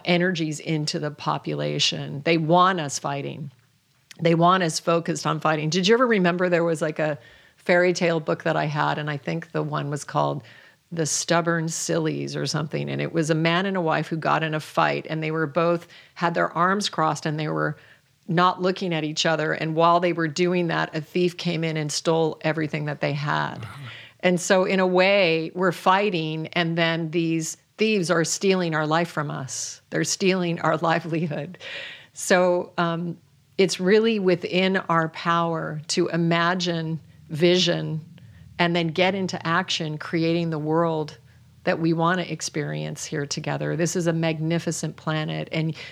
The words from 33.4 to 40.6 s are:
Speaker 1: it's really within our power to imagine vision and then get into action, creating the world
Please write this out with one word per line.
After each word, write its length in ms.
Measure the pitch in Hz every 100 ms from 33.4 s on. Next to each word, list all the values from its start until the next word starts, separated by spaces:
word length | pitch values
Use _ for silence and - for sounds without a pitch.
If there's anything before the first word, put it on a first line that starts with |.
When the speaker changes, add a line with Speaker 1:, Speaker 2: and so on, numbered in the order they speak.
| _ -
Speaker 1:
it's 220 | 180 -
really 380 | 185 214 226 214
within 580 | 185 175 - 180 190 190
our 320 | - 165 160
power 720 | - 170 170 170 160 156 151 147
to 200 | - 170
imagine 920 | 165 170 170 170 185 175 165 160 160 - - -
vision 680 | 151 175 185 175 160 156 156 - - - - - -
and 160 | 175
then 140 | 170 165
get 260 | 151 185
into 300 | 196 185 180 165
action, 520 | 170 185 - 160 151
creating 520 | - 170 165 170 165
the 80 |
world 600 | 156